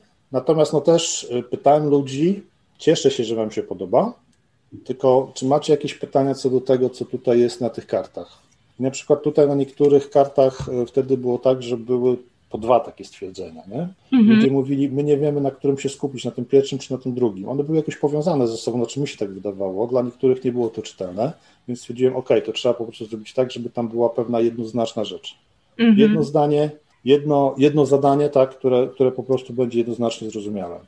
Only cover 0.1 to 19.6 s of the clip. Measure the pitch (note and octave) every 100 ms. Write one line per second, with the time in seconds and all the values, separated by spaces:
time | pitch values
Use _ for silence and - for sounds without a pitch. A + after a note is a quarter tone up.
0.1 | _ _ B2+ B2+ D#3 D3+ D#3 D3 E3 -
1.1 | - - B2 A#2+ - C#3 D3+ D3+ C#3+ C3+
2.1 | C3+ E3+ G3+ - _ _ _ - E3 C#3
3.1 | - A2 A2+ A2 G#2+ - F#2 F#2 A#2+ G#3+
4.1 | - _ _ _ _ _ - - B2+ C3
5.1 | B2+ B2+ - C3 C#3+ - D3 D3 - C#3+
6.1 | C#3+ C#3 C3 C3 B2+ B2+ C3 B2 B2+ A#2+
7.1 | B2 - A#2+ A#2+ - A#2 - - G#2 F#2+
8.1 | - F2 _ _ _ _ - C3 C3 -
9.1 | D3 D3+ D3+ C#3+ C#3 C3+ - D3 C#3+ -
10.1 | C#3+ C#3 - C3 C3 - B2 A#2+ - B2+
11.1 | C3 B2 A#2+ C3 C3 A#2+ A#2+ A2+ B2 B2
12.1 | B2 - _ _ A2+ A2 A#2+ A2 - -
13.1 | - F#2+ F#2 F2 D#2+ F#2+ A2+ F3+ - _
14.1 | B3+ G#3+ A3 E3+ C3+ C3 C#3 C#3+ C3+ D3
15.1 | C#3+ D3 C#3+ C#3 - C#3 C3+ C3+ - C#3
16.1 | B2+ A#2+ - A#2+ C#3 C#3 C3+ - B2+ C3
17.1 | B2 A#2+ F#2+ G2+ C3+ C#3+ D#3+ D3+ - D3+
18.1 | D3+ D#3 D3+ A#2+ A2+ - A#2+ A#2 - C#3+
19.1 | - G2+ F#2+ G2+ F#2+